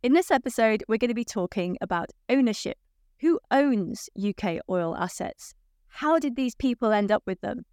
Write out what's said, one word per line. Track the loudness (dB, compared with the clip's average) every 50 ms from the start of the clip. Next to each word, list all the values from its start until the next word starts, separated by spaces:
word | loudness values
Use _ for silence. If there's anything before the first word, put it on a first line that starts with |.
In | 4 6
this | 4 4 6 4
episode, | 2 2 2 -2 0 2 4 4 2 0 0 -2
we're | 0 0
gonna | 2 0 0
be | -2 -4
talking | -4 -2 -4 -4 -2 -2 -4 -2 -2 -4 -4
about | -4 -4 -4 -4 -4 -6 -12 _ _ 0
ownership. | 2 4 4 2 0 -2 -6 -8 -8 _ _ _ _ _ _ _ _ _
Who | 2 2 2 2 _ _
owns | 2 4 4 4 2 0 0 -4 -6 -10 -12 -14 _
U | -4 -4 -4 -2
K | -2 -4 -4 -4 -4 -4 -2
oil | -2 -2 -2 -2 -2
assets? | -4 -4 -6 -6 -8 -8 -10 -10 _ -20 -20 _ _ _ _ _ _ _ _
How | -12 -4 0 2 2 2
did | 2 -2 -2
these | -2 -4 -4 -2
people | _ -2 -2 0 _ 2 2
end | 2 2 4 2
up | 0 0 _
with | -6 -8 -6
them? | -4 -6 -6 -6 -10 _